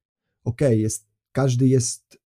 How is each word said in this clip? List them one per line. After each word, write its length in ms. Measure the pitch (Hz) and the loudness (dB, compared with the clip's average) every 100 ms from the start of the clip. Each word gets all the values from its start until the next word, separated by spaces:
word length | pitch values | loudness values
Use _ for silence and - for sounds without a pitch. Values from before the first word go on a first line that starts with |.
| _ _ _ _ | _ _ _ _
Okej, 380 | - 117 143 110 | -10 -2 0 0
jest, 260 | 107 - _ _ _ | -2 -6 _ _ _
każdy 360 | 131 135 120 131 | -2 0 2 2
jest 520 | 131 120 - _ _ | 2 0 -8 _ _